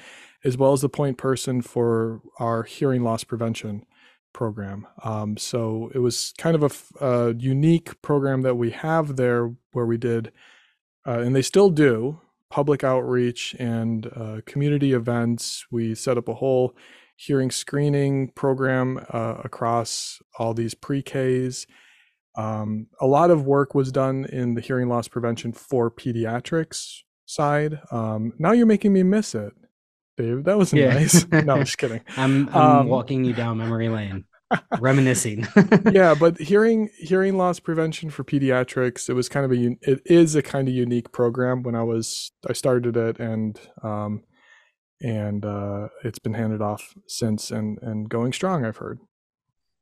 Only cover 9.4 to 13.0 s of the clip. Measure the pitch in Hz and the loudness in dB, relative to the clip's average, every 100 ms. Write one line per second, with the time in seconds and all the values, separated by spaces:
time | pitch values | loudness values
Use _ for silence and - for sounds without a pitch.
9.4 | 117 120 _ 127 117 117 120 117 113 _ | -2 -6 _ -4 -2 -2 -2 -2 -4 _
10.4 | _ _ _ _ _ _ - 117 120 135 | _ _ _ _ _ _ -6 -2 0 0
11.4 | 127 190 202 151 143 113 127 156 _ _ | 2 4 4 6 4 4 -2 -6 _ _
12.4 | _ - 143 139 135 131 | _ -2 0 2 2 0